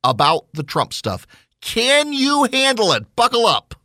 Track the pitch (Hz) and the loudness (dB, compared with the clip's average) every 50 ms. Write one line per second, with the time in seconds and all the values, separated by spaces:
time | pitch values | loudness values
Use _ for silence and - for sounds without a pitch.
0 | - 131 131 - 143 147 165 156 - _ - 156 147 - - 160 127 - - - | 0 0 0 2 2 2 2 0 -4 _ -10 -10 -10 -6 -4 -4 -4 -4 -6 -8
1 | - 110 95 90 - _ - _ _ _ _ _ - - - 233 233 254 277 294 | -8 -8 -8 -8 -12 _ -20 _ _ _ _ _ -12 -6 -4 -2 0 2 2 2
2 | 302 294 294 269 262 277 294 285 285 240 269 262 269 269 262 226 220 180 143 110 | 2 0 -2 -2 0 0 2 2 0 0 0 0 0 0 0 0 2 0 0 0
3 | 107 _ _ - 170 247 254 233 233 208 147 - _ _ - _ | -2 _ _ 0 0 0 2 2 2 2 0 0 _ _ -20 _